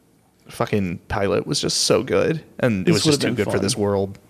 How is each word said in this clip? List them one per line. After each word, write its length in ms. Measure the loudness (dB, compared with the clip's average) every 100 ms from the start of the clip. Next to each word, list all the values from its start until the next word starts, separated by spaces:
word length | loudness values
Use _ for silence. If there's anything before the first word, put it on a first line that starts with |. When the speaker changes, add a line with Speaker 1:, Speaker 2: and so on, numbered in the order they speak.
| _ _ _ _ -12
Speaker 1:
fucking 500 | -6 -2 0 0 -4 -6
pilot 380 | -2 0 0 -2
was 120 | -4
just 200 | -2 -2
so 220 | 2 2
good, 400 | 2 0 0 -2 -8 -2
and 220 | 0 2
it 40 | 2
Speaker 2:
This 80 |
Speaker 1:
was 100 | 2
just 20 | 2
Speaker 2:
would've 160 | 2
Speaker 1:
too 60 | 0
Speaker 2:
been 80 | -2
Speaker 1:
good 100 | 0
for 120 | 0
Speaker 2:
fun. 40 |
Speaker 1:
this 160 | 0 0
world. 400 | 0 0 -2 -6